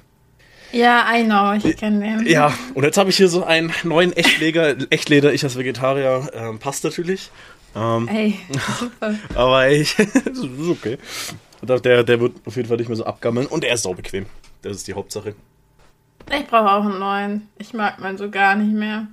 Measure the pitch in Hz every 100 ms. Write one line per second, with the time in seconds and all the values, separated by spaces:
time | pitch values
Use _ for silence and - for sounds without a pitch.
0 | _ _ _ _ _ _ - 240 240 240
1 | 220 233 220 202 202 208 - - 214 208
2 | 214 220 226 156 147 - - 135 147 196
3 | 196 185 185 175 170 160 165 - 170 160
4 | 180 170 170 - 156 156 156 127 131 156
5 | - 143 143 135 143 131 127 117 131 139
6 | 131 131 143 113 113 110 139 - 160 165
7 | 170 190 - - - - _ - 113 113
8 | 117 214 214 185 - 135 - - 240 -
9 | 220 214 - - 127 131 131 147 147 -
10 | 208 262 - 254 143 127 170 160 - 135
11 | - - - - _ - 110 127 127 120
12 | 117 120 120 - - 123 113 117 117 110
13 | - - 120 117 143 156 131 117 92 87
14 | - 98 98 - - - 98 98 - 95
15 | 95 107 104 104 _ _ _ _ _ _
16 | _ _ - 294 - 233 208 202 208 190
17 | 196 202 202 208 208 - 208 226 202 -
18 | 190 190 208 196 196 202 214 214 214 214
19 | 214